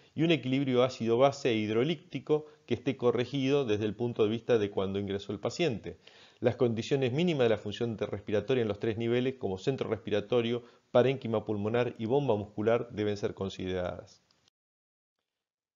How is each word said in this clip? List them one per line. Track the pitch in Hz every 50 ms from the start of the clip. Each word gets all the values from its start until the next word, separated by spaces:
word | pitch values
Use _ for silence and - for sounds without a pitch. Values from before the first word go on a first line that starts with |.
| - _ -
y | 143 156
un | 170
equilibrio | 170 135 120 127 131 139 143 131 123 120 127
ácido-base | 127 - - 113 113 113 120 135 143 135 - - 131
e | 113 110
hidrolíptico | 107 104 110 113 131 160 175 151 - - - 139 - - 151 151 151 - - - _
que | - 120
esté | - - 139 127
corregido | - 127 123 113 113 123 - 143 139 131 131 139 143 139
desde | 113 104 101 110
el | 107 98
punto | - 120 120 117 - 113
de | 104
vista | 110 104 - - 123 113
de | 104 98
cuando | - 98 95 98 98 101
ingresó | 101 98 98 101 - - 104
el | 101
paciente. | - 120 - - 175 151 113 87 - 85 82 - - - - - - - _ -
Las | 110 120 110
condiciones | - 127 120 113 110 117 - 147 135 135 120
mínimas | 123 151 180 180 160 135 123
de | 113
la | 107 101
función | - 107 101 - 120 117 110 -
de | 107
respiratoria | - - 98 - - 101 104 101 - 131 123
en | 113 107
los | 101 -
tres | - 117 104 107
niveles, | 117 117 120 123 127 131 -
como | - - 98 95 95
centro | - 139 131 131 110 104
respiratorio, | 110 101 - 101 104 104 101 - 127 120 113 117 120 117 - - - _ _ _
parénquima | - 123 120 131 139 127 - 113 113 107 101
pulmonar | - 107 101 101 107 117 120 120 120 - -
y | 113
bomba | 107 127 147 147 127 107 104
muscular, | 101 101 - - 104 113 117 120 127 -
deben | - 95 104 104 104 98
ser | - 101 90
consideradas. | - 98 95 - - 92 92 92 90 90 90 90 90 107 - - _ _ _ _ _ _ _ _ _ _ _ _ _ _ _ _ _ _ _ _ _ _ _ _ _ _ _ _ _ _ _ _